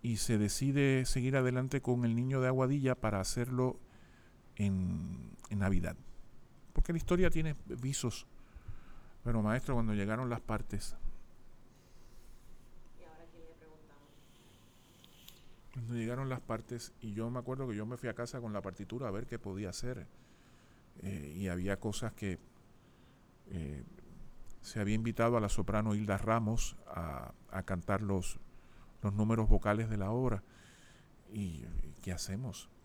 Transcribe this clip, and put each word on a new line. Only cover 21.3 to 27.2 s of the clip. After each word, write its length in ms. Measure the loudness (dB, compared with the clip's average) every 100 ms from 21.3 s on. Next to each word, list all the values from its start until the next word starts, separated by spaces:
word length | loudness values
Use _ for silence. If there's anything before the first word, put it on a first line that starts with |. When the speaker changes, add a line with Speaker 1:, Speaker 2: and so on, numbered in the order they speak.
| -4
Speaker 1:
y 100 | -2
había 320 | -2 -2 -2
cosas 320 | -4 -4 -6
que, 260 | -4 -4 -4 -10 -20 -20 -20 -20 -20 -20 -20 -20 -20 -10
eh, 320 | -8 -6 -8 -12 -18 -18 -16 -14 -12 -12 -12
se 200 | -8 -2
había 140 | 0 2
invitado 420 | 0 2 4 4
a 20 |
la 80 | 2
soprano 480 | 2 2 2 2 0
Hilda 220 | 2 0
Ramos 580 | 2 2 2 2 0 -4 -8
a, 460 | -6 -4 -6